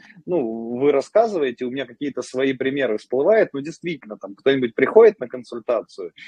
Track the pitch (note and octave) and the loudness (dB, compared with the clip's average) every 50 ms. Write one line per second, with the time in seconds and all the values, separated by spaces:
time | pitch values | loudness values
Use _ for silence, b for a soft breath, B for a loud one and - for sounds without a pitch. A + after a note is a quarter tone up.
0 | b b b F#3 - E3 F3+ E3 B2+ A2+ A2+ A2+ A2+ A#2 A#2+ B2 C3+ D3 D3 C#3 | b b b -16 -8 -4 -2 -2 -2 -2 -6 -8 -8 -8 -4 0 0 2 2 2
1 | C3 - - G#3+ A#3 A3 G#3 E3+ C#3+ B2+ A#2+ - C3 B2 B2 C#3 C3+ - A#2+ - | -2 2 2 2 2 2 0 -2 -2 -2 -2 -4 -6 -8 -6 -8 -8 -10 -10 -10
2 | D3 C#3+ - B2+ A#2+ - - B2+ C3+ C3+ C3+ B2+ C3+ C3+ C#3 C#3+ C3+ A2+ G#2+ G#2 | -8 -8 -6 -8 -8 -6 -4 -2 -2 -2 -2 -2 -4 -4 -2 -2 -2 -2 -2 -4
3 | - - B2 B2+ C#3+ F#3 A3 A3 F#3 - - C#3 C#3 D#3+ D#3+ - - F3 E3 C3+ | -6 -4 -4 0 2 4 4 4 2 0 -2 -6 -10 -10 -12 -10 -8 -8 -8 -8
4 | - G#2+ G#2+ G2 - F#2+ G2+ - _ C3+ C#3 C3+ B2+ A#2 - - C3 - - A3 | -10 -14 -16 -16 -14 -16 -18 -2 _ 0 2 2 0 -2 0 0 0 4 6 8
5 | A#3 G#3+ G#3 - C3 A#2 - B2+ A#2 - A#2+ A#2+ A2 - A#2+ A2 F2 - - - | 8 8 6 4 -2 -12 -12 -14 -14 -14 -14 -10 -4 -2 -2 -2 -4 -6 -10 -14
6 | F#2 E2 B B B | -14 -14 B B B